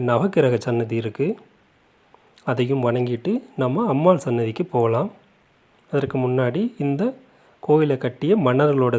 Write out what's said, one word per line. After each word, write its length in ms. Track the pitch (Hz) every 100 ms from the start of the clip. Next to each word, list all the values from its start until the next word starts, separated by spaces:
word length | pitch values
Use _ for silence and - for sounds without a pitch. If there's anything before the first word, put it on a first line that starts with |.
| 123
நவக்கிரக 460 | 120 190 180 131 120 131
சன்னதி 300 | 117 113 113
இருக்கு. 240 | 110 - 147 226 - _ _ _ _ _ _ _ _ _ -
அதையும் 340 | 123 123 139 120
வணங்கிட்டு 480 | 120 123 120 170 233 - -
நம்ம 220 | 127 143 233
அம்மாள் 300 | 139 165 175 -
சன்னதிக்கு 400 | 120 113 113 175
போகலாம். 360 | 127 117 113 190 - _ _ _ _ _ _ _
அதற்கு 260 | 143 135 135
முன்னாடி 380 | 127 127 127 135 226 -
இந்த 180 | 143 139 220 262 - _ _ _ -
கோயிலை 300 | 151 151 135
கட்டிய 280 | 127 127 147 214 131
மன்னர்களோட 500 | 127 147 139 123